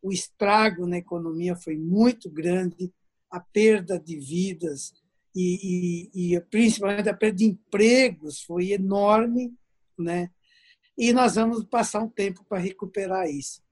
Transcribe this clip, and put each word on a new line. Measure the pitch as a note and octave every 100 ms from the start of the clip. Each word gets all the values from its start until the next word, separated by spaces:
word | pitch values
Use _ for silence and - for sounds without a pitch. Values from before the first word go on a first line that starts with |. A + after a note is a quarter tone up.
o | F#3+
estrago | F#3+ - _ G3+ G#3 A3 F3 F3
na | F3
economia | F3 F3 E3 D#3+ F3 F3
foi | - D#3
muito | E3 F#3+ A#3 A#3+ F3+
grande, | D3 E3 F#3 F3+ F3 F3+ _ _ _ _
a | F3+
perda | - - A3 G#3+ F3 F3+
de | D#3 D#3+
vidas | C3+ E3+ F#3+ F3 E3 C#3 - _ _ _ _
e, | F#3 F3+ F3+ F#3+ F3+ F3+ E3+ F3+
e, | G3 F3
e | F3
principalmente | E3+ G#3+ A#3 A3 G3 G3+ G3+
a |
perda | G3+ A3 F#3+
de |
empregos | A3 F#3 _ G3+ A3 B3 C4 E3 D3+ C#3+
foi | - E3+ F3+
enorme, | G3+ F#3+ G3 G3+ G#3+ A#3 A#3+ B3 A#3+ _ _ _ -
né? | E3+ F3 F3 _ _ _ _ _ _ -
E | A#3+
nós | A#3+ B3
vamos | G#3 A3+ A#3
passar | F#3+ - - G#3+
um | A3
tempo | - G3+ F3+
para | _ G3
recuperar | F3+ F#3+ F#3 G3+ F#3+ F#3+ F3
isso. | C#3+ C3+ - _